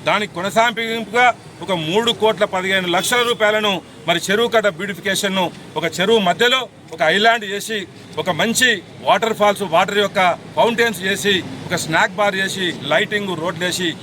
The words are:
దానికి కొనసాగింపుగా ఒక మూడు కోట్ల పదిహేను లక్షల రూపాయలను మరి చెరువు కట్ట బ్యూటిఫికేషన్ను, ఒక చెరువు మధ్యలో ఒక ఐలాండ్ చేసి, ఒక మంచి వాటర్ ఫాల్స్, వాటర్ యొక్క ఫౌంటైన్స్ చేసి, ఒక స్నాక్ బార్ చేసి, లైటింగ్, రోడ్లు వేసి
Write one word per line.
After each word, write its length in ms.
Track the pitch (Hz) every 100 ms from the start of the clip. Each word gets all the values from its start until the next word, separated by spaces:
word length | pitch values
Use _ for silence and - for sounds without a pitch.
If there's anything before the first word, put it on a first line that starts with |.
దానికి 300 | 147 190 208
కొనసాగింపుగా 1000 | 165 190 214 233 226 226 226 208 226 247 - 156 -
ఒక 100 | 135
మూడు 400 | 180 156 190 233
కోట్ల 340 | - 214 185 202
పదిహేను 420 | 190 185 190 180
లక్షల 340 | 175 190 247
రూపాయలను 600 | 240 233 208 214 214 185 - - -
మరి 140 | 170 175
చెరువు 160 | 202 233
కట్ట 200 | 226 208
బ్యూటిఫికేషన్ను, 840 | 160 196 180 175 190 202 190 170 151 - 156
ఒక 80 | 160 156
చెరువు 200 | 190 226
మధ్యలో 480 | 185 175 240 262 233 - -
ఒక 80 | 160
ఐలాండ్ 440 | 160 185 220 233 202
చేసి, 420 | 202 196 220 175 - - -
ఒక 120 | 156
మంచి 520 | 160 220 226 254 208 - -
వాటర్ 320 | 123 185 220
ఫాల్స్, 280 | 214 208 196
వాటర్ 360 | 196 165 196 208
యొక్క 400 | 196 196 185 151 - 151
ఫౌంటైన్స్ 460 | 202 233 233 185
చేసి, 420 | 190 196 202 190 135 131 -
ఒక 100 | 170
స్నాక్ 360 | 147 165 214
బార్ 240 | 185 208 190
చేసి, 380 | 190 190 180 143
లైటింగ్, 560 | 135 156 208 208 202 170
రోడ్లు 240 | 165 165 180
వేసి 280 | 175 180 -